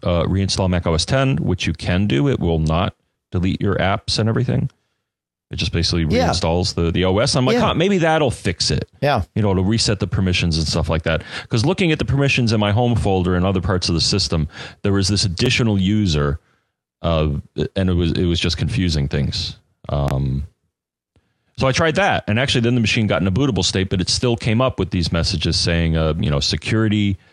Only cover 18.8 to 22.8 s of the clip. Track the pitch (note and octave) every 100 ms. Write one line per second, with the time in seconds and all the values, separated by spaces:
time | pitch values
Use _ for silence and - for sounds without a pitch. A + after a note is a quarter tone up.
18.8 | F2+ D#2 C#2 C#2+ C2 - - - _ _
19.8 | - D2 C#2 C2+ C2+ C2+ D2+ _ _ _
20.8 | _ _ _ _ _ _ _ - C3+ C3
21.8 | E3 F#3 G3 G#2 - G#2+ C3+ B2 A#2 B2